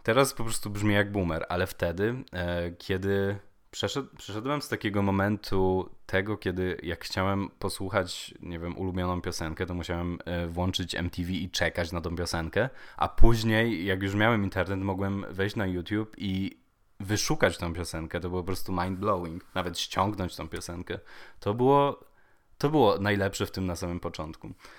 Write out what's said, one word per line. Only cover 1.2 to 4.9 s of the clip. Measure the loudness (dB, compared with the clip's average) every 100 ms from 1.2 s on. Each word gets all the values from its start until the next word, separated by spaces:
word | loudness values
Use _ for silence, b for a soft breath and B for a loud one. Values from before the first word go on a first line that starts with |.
| 0 -2 -2
ale | -2 -2
wtedy, | -2 -4 0 -2 -2 -8
e, | -6 -4 -2 -4
kiedy | -6 -4 -2 0 2 0 -2 -8 -20 _
przeszed-, | -6 -4 -4 -6 -10
przeszedłem | -10 -6 -4 -4
z | -4
takiego | -4 -2